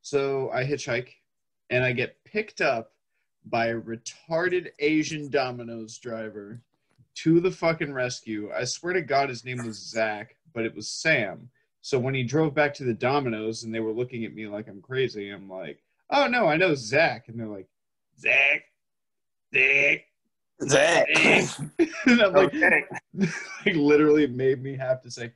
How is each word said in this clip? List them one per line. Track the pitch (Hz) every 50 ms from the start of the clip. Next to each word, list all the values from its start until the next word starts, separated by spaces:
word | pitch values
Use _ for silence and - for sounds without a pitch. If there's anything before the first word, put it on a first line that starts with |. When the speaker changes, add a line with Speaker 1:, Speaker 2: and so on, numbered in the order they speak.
| _
Speaker 1:
So | - 143 139 139 139 139 135 131 - -
I | 127 131
hitchhike, | 139 147 135 - - 117 120 123 - - _ _ _ _ _ _ _ _ _ _ _
and | - 127 127
I | 127
get | 123 123 123 - - _ _
picked | _ - 214 220 - - -
up | - 147 127 113 113 _ _ _ _ _ _ _ _ _ _ _ _
by | 107 113 117 117
a | 117 117 113
retarded | - 113 113 113 _ - - - _ - 165 160 175 180 175 180 170 160 _ -
Asian | 147 151 156 156 151 139 160 151 147 139
Domino's | 127 143 131 127 123 123 120 117 117 113 110 110 - -
driver | - 120 113 113 110 110 107 107 101 101 113 120 _ _ _ _ _ _ _ _ _ _ _
to | - - 160 165 170
the | 170 185
fucking | 175 - 180 165 165 160 165 143 139
rescue. | 131 127 123 123 - _ 113 107 104 104 101
I | - 87 123
swear | 123 - - - 170 180
to | 190 160
God | 117 139 139 139 135
his | 127 113 -
name | 127 127 123 120
was | 117 107
Zach, | 101 - - - 113 110 110 107 104 107 - _ _ _ _
but | _ 117 113
it | 110 -
was | - 107 -
Sam. | - - - 160 156 131 110 95 85 - - - _ _ _ _ _ _
So | _ - - 127
when | 120 131 135
he | 131 127
drove | 117 131 160 160 151 135
back | 151 147 143 143
to | - 139
the | 123 113
Domino's | 92 123 123 139 147 135 120 110 107 107 110 113 110 117
and | 113 110
they | 113
were | 110 110
looking | 110 117 123 123 127 117 113
at | 107 -
me | 104 110
like | 104 104 104 104
I'm | 110 95 101
crazy, | - _ 131 131 131 117 - 107 101 101
I'm | 104 95 98
like, | 98 92 95 90 73 71 _ _ _ _ _ _ _
"Oh, | - 277 285
no, | 240 247 247 220
I | 165 151
know | 160 185 185 151
Zach." | 135 117 107 123 147 165 147 123 117 _
And | - 113 117
they're | 113
like, | 107 104 98 95 _ _ _ _ _ _ _ _ _ _ _
"Zach, | - 107 123 135 139 139 147 151 - _ _ _ _ _ _ _ _ _ _ _ _ _ _ _ _ _ -
Zach, | 131 131 135 139 135 127 - - - _ _ _ _ _ _ _ _ _ _ _ _ -
Speaker 2:
Zach. | - 139 135 143 165 170 160 131 - 160
Speaker 1:
Zach." | 160 156 - - - - - - - 151 - _
<laughs> | - 339 - - - -
And | 262 240 240 233
I'm | 294 262
like, | - - - -
Speaker 2:
Okay. | 302 320 185 170 151 143 - - -
Speaker 1:
<laughs> | _ _ - 165
like, | 196 165 - - - - - - - 202 190
literally | 156 143 143 147 147 151 151 147 151 147
made | 135 120 127 131 131 135 131 131
me | 139 139
have | 135 131 127 131 127 _
to | 123
say | 120 - 120 117 _